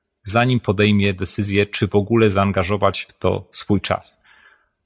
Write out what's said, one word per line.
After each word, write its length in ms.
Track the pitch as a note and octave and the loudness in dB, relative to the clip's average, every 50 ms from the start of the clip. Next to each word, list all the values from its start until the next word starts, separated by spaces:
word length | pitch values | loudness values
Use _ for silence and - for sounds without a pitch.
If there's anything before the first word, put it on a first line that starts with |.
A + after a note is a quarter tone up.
| _ _ _ _ | _ _ _ _
zanim 380 | - G2 F#2 A#2 A#2+ B2+ B2+ A#2 | -8 -4 -2 0 0 2 0 0
podejmie 540 | - - G2 G2 G#2 G#2 G#2 G2+ G2 G2+ F#2+ | 0 0 0 2 2 2 4 2 2 0 -2
decyzję, 520 | F2+ F#2+ - - - G2+ F#2+ F#2+ G2+ G2+ | -4 -6 -6 -4 -4 -4 0 0 0 0
czy 220 | - - - A2 F#2+ | 0 -2 -4 -2 0
w 60 | - | 0
ogóle 360 | G#2 G2+ G2 A#2 A2+ A2 G#2+ | 0 0 2 2 2 4 4
zaangażować 720 | F#2+ G2 G2 G2+ F#2 F#2+ F2+ F2 G#2 G2 G#2 G2 F2+ - | 2 2 0 0 0 0 -2 -2 -2 0 0 0 -2 -2
w 100 | - - | -10 -14
to 360 | - _ - F#2 F#2+ F#2+ F#2+ _ | -10 _ -2 -2 -2 -2 -6 _
swój 280 | - - - - G#2+ F#2+ | -14 -8 -4 -2 -2 0
czas. 420 | - - G2 - - - - _ _ _ _ _ _ _ _ _ _ _ _ _ _ | 0 -2 -4 -4 -6 -12 -20 _ _ _ _ _ _ _ _ _ _ _ _ _ _